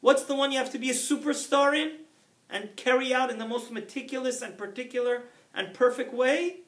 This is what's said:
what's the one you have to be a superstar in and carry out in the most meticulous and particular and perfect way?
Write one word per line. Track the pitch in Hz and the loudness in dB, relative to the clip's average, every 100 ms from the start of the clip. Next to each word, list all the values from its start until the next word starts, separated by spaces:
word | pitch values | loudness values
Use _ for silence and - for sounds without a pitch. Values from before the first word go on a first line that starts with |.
what's | 240 269 | 6 4
the | - 277 | 4 0
one | 277 | 0
you | 269 | 0
have | 254 | -2
to | - | -4
be | 254 | -2
a | |
superstar | 247 - 294 294 294 - 277 285 294 | 0 0 -2 0 -2 2 4 4 4
in | 311 - - _ _ _ _ | -2 -6 -20 _ _ _ _
and | 202 208 - | -8 -8 -6
carry | - 254 262 | 2 2 2
out | 254 254 | 0 0
in | 220 | -2
the | 220 | -4
most | 240 226 | -6 -6
meticulous | 226 214 277 - 262 254 247 | -10 -8 -10 -6 -4 -2 -4
and | 220 185 | -6 -10
particular | 202 202 247 254 247 240 240 - _ | -10 -10 -8 -2 -2 -2 -4 -20 _
and | - 190 | -8 -8
perfect | - 247 247 254 | 4 4 4 -6
way? | 240 254 302 349 359 | 2 4 4 0 -4